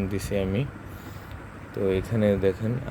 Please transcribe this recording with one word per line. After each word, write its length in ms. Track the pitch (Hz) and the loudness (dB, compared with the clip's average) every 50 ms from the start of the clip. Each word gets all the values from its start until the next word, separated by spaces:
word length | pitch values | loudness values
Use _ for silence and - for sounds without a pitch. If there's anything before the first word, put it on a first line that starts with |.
| 98 95 | 0 0
দিছি 260 | 101 95 - - 101 98 95 | 0 -2 -2 0 0 0 2
আমি। 160 | 95 95 110 143 135 - - - - - - - - - - - - - - - - - - - - | 2 2 0 0 -2 -4 -10 -12 -12 -12 -12 -12 -12 -12 -12 -12 -12 -12 -12 -12 -14 -14 -14 -14 -8
তো 100 | - 107 104 95 | -4 0 2 4
এখানে 360 | 95 95 95 - 117 113 107 104 101 98 | 4 2 2 2 2 4 6 6 6 6
দেখেন 340 | 95 95 92 - 110 110 123 127 - - | 4 4 2 2 0 -2 -2 -2 -2 0